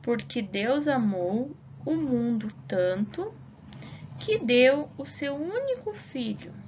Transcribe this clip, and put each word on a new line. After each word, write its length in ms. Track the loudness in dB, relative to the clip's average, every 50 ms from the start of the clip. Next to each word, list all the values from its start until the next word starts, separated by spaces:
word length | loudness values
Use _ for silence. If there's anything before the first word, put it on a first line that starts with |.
Porque 400 | 2 0 0 0 -2 -4 -4 -4
Deus 440 | -4 -2 -2 -2 2 2 2 2 4
amou 680 | 2 2 4 4 2 2 2 0 0 0 0 -2 -4 -8 -14 -16 -20 -18 -8 -2
o 100 | -2 0
mundo 580 | 0 2 2 2 2 2 2 0 0 -2 -6 -10 -10 -8
tanto 680 | -2 0 2 2 2 2 0 -2 -2 -2 -6 -6 -6 -8 -12 -18 -20 -20 -20 -20 -18 -16 -16 -14 -14 -14 -14 -14 -14 -12 -10
que 180 | -2 0 0
deu 540 | 0 4 6 8 10 10 8 8 6 0 -4 -8
o 80 | -10 -10
seu 280 | -10 -6 -4 -4 -4 -2
único 600 | -2 -4 -2 -2 -2 0 0 -2 -2 -2 -8 -8
filho 600 | -8 -12 -8 -6 -4 -4 -4 -4 -6 -8 -12 -14 -14 -16